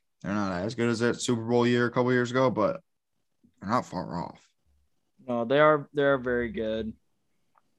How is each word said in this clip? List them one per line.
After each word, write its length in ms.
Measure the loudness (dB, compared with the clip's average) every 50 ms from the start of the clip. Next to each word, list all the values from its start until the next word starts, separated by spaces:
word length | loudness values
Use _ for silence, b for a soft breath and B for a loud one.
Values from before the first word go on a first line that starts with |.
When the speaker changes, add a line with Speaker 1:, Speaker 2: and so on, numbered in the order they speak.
| _ _ _ _
Speaker 1:
they're 120 | -8 -6 -4
not 280 | -4 -4 -4 -4 -4 -4
as 120 | -6 -4
good 140 | -2 0 0
as 100 | 0 0
that 220 | 0 0 0 -2
Super 220 | -2 -2 -2 -2 0
Bowl 240 | 0 2 4 4
year 180 | 4 4 2 2
a 60 | 0
couple 200 | 2 0 2 2 2
years 180 | 2 0 0
ago, 180 | 0 2 2 2
but 300 | 2 2 0 0 -2 -4 _ _ _ _ _ _ _ _ _ _ _ _ _ _ _ -14
they're 100 | -6 -2
not 160 | -2 -2 -2
far 380 | -4 -8 -8 -8 -6 -6 -8 -8
off. 160 | -8 -12 -18 _ _ _ _ _ _ _ _ _ _ _ _ _ _ _ _ -8
Speaker 2:
No, 160 | -6 -4 -2 0
they 160 | 2 4 6
are, 300 | 6 6 4 4 0 -4 -2
they 100 | 0 2
are 140 | 2 2
very 320 | 0 0 -2 -2 -2 -2 -4
good. 440 | -4 -6 -4 -4 -4 -4 -6 -8 -10 _ _ _ _ _ _ _ _ _ _ _ _ _ _ _ _